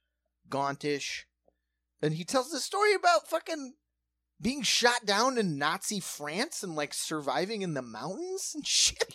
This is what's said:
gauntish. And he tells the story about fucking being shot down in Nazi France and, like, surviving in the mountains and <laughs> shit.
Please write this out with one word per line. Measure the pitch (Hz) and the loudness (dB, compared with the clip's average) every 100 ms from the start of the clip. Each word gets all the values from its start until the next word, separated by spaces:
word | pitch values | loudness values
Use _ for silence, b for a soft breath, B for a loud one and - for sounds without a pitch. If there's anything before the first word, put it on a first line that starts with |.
| _ _ _ _ _ | _ _ _ _ _
gauntish. | 135 139 139 147 143 - - - _ _ _ _ _ _ _ | -2 -2 -2 -2 -2 -2 -8 -10 _ _ _ _ _ _ _
And | 151 | -2
he | 156 | -2
tells | 175 262 254 | 0 0 0
the | 285 | -4
story | - 381 415 | -4 2 4
about | 381 370 330 - | 6 6 4 2
fucking | 330 - 330 262 - _ _ _ _ _ _ | -4 -4 -8 -8 -14 _ _ _ _ _ _
being | 180 285 | -4 -2
shot | 214 - 240 240 | 0 4 4 4
down | 208 202 254 247 | 2 4 4 4
in | 196 143 | 0 0
Nazi | 147 180 - 208 | 0 0 -4 -6
France | - - 147 165 294 - | -6 -8 -6 -4 -4 -4
and, | 190 | -6
like, | 156 147 | -4 -4
surviving | - - 160 139 135 185 226 | -4 -4 -2 0 0 0 -2
in | 185 | -2
the | 143 | -4
mountains | 120 107 139 208 359 381 - | -6 -8 -6 -6 -6 -6 -6
and | 311 - | -6 0
<laughs> | |
shit. | - - - - | 4 4 2 -4